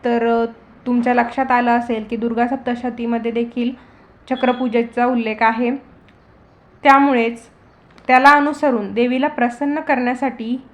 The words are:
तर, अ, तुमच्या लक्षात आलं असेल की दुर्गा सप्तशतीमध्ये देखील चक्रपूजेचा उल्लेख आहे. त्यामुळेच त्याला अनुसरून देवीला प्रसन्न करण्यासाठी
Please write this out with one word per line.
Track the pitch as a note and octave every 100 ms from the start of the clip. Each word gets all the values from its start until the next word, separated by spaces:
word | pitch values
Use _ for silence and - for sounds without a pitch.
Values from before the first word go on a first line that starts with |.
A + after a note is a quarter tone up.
| A#3+
तर, | A#3 A#3
अ, | A#3 A#3 A3+ - - B3
तुमच्या | B3 A#3+
लक्षात | B3 A#3+ - B3+
आलं | B3 A#3+
असेल | A#3+ A#3+ A3+ G#3+
की | A3+
दुर्गा | A#3 A#3 A#3+
सप्तशतीमध्ये | C4 B3+ A#3+ B3 A#3 A#3 A#3 A3+
देखील | A3 A#3 B3 A#3+ C4 - - - - -
चक्रपूजेचा | B3+ B3 A#3+ B3+ A3+ A#3 A#3+ A#3+
उल्लेख | B3 A3 A3
आहे. | A3+ A3+ A#3+ C#4 - - - _ _ _ _ _ _ -
त्यामुळेच | C#4+ C4+ C#4+ B3+ A#3 A#3 - _ - _ _ - -
त्याला | B3+ C#4
अनुसरून | D4 C#4+ D4 D4 A#3+ G3+
देवीला | G3+ A#3+ B3+ D4
प्रसन्न | - A#3+ A#3+ C#4+ D4+
करण्यासाठी | D4+ C4+ B3 C4 C#4 A#3+ A3+ B3 -